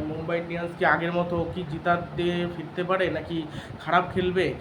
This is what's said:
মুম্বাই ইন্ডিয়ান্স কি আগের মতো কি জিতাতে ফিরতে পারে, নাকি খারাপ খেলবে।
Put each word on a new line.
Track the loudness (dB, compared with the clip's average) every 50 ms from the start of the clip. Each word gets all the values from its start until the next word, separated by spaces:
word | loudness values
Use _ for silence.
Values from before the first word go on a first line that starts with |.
| -4
মুম্বাই | -4 -4 -4 -2 -2 -2
ইন্ডিয়ান্স | -2 -2 -4 -4 -4 -4 -6 -2 2
কি | 4
আগের | 6 6 6 4 0
মতো | 2 2 0 2 0 0 0 -2 -2
কি | -6 -6 -6
জিতাতে | -6 -2 2 2 2 2 0 -4 -2 0 0 2 2 0 0 -2 -4
ফিরতে | -6 -8 -6 -4 -4 0
পারে, | 0 2 2 2 2
নাকি | 0 -2 -4 -2 -4 -4 -4 -4 -8 -10 -10 -12 -12 -10
খারাপ | -2 2 4 4 4 4 0
খেলবে। | 0 0 2 2 2 2 2 0 -4